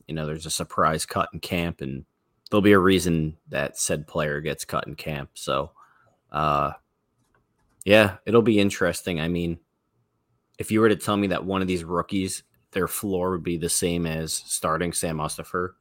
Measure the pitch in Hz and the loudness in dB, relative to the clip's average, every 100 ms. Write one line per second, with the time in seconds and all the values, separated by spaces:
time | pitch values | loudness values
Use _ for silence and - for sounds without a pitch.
0 | - 80 76 78 80 - 85 - 82 80 | -12 -8 -6 -8 -8 -8 -6 0 2 2
1 | - 101 87 85 - 90 85 82 67 67 | -2 -4 -4 -6 -4 -2 -2 -4 -8 -8
2 | - _ _ _ - 107 101 101 92 95 | -12 _ _ _ 0 4 8 8 8 4
3 | 85 82 78 80 - 69 71 - - 78 | 4 2 0 -4 -8 -4 -4 -4 -4 -4
4 | 76 - 76 71 78 71 - 69 - 73 | -4 -4 -2 -2 -4 -4 -6 -6 -6 -10
5 | - 71 73 - - 67 71 - - _ | -8 -8 -10 -10 -4 -2 -2 -10 -20 _
6 | _ _ _ 76 76 71 71 - _ _ | _ _ _ -2 0 0 0 -6 _ _
7 | _ _ _ _ _ _ _ _ - 107 | _ _ _ _ _ _ _ _ 6 6
8 | 104 95 - 113 113 104 101 - 90 85 | 6 2 2 4 6 4 4 2 0 0
9 | - 85 82 87 85 85 _ _ _ _ | -4 -2 -2 -2 -2 -6 _ _ _ _
10 | _ _ _ _ _ - - 110 110 98 | _ _ _ _ _ -12 -2 4 4 4
11 | - 104 101 87 90 95 92 90 82 87 | 0 0 0 -2 -2 -2 0 -2 -4 -4
12 | 85 101 95 - - _ _ 98 87 - | -2 -4 -4 -6 -14 _ _ -4 -4 -4
13 | 104 92 90 92 80 85 82 - 90 87 | -4 -2 -2 -2 -4 -4 -2 -2 -2 -2
14 | 82 80 80 - - - 87 80 87 82 | -2 -4 -6 -8 -8 -4 -2 -2 -2 -4
15 | 87 80 78 - 82 92 90 - | -6 -4 -6 -8 -8 -6 -6 -10